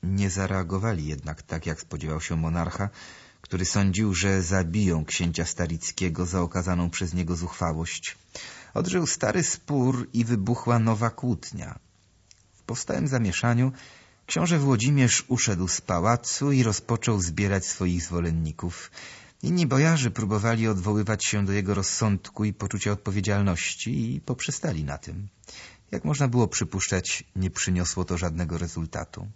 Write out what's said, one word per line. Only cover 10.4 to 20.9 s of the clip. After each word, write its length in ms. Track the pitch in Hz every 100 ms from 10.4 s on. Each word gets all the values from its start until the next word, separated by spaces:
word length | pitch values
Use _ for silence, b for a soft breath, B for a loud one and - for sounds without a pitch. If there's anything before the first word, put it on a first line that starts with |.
| 95 120 - 120
nowa 300 | 113 110 117
kłótnia. 680 | - 123 - - 110 - - _ _ _ _ _ - _
W 100 | _
powstałym 440 | - 113 - 127 147
zamieszaniu 640 | 131 107 87 120 117 131 127 B B B B -
książę 340 | 160 170 165
Włodzimierz 640 | 139 120 120 143 123 - -
uszedł 400 | 123 - 92 90
z 140 | -
pałacu 720 | - 87 95 120 - - 139
i 120 | 135
rozpoczął 580 | 113 101 - 117 - 104
zbierać 440 | 87 82 101 98 87
swoich 380 | - 92 87
zwolenników. 880 | 80 87 85 80 78 78 87 - - B B B B B
Inni 240 | - 180 160
bojarzy 440 | 131 156 160 123
próbowali 560 | - 107 107 113 113 113
odwoływać 580 | 101 90